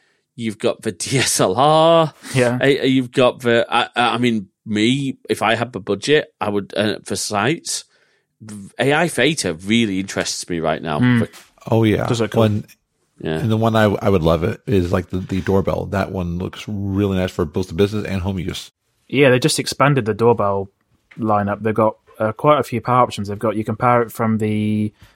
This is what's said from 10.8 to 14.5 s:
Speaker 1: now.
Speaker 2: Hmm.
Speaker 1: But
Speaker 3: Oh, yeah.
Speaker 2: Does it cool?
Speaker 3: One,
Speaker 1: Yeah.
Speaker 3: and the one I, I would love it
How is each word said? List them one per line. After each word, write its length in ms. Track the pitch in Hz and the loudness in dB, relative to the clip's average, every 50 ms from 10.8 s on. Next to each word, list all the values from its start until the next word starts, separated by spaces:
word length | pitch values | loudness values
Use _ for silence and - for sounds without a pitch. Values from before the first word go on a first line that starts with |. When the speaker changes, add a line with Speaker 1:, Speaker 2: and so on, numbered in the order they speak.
Speaker 1:
now. 180 | - 80 76 73 | -4 -4 -2 0
Speaker 2:
Hmm. 200 | 123 123 123 117 | 2 2 4 2
Speaker 1:
But 120 | 104 - - - - _ _ _ - - | 0 -2 -6 -16 -20 _ _ _ -4 0
Speaker 3:
Oh, 140 | 117 113 113 | 2 2 4
yeah. 240 | 107 98 - - | 4 2 2 0
Speaker 2:
Does 140 | - 123 113 | -2 -2 -2
it 100 | 110 101 | -2 -2
cool? 100 | - 117 | 2 2
Speaker 3:
One, 240 | 110 107 104 107 - - - _ _ _ _ _ _ _ _ - | 2 2 2 -2 -6 -10 -18 _ _ _ _ _ _ _ _ -10
Speaker 1:
Yeah. 180 | - 80 78 - | -8 -6 -4 -2
Speaker 3:
and 120 | 147 110 | -2 0
the 60 | 110 | 0
one 180 | 110 113 113 110 | 2 2 2 4
I, 80 | 110 107 | 4 4
I 260 | 104 98 - - 107 | 4 2 2 2 2
would 140 | 98 87 78 | 2 4 4
love 200 | 82 85 80 82 | 4 2 2 0
it 180 | 107 | -2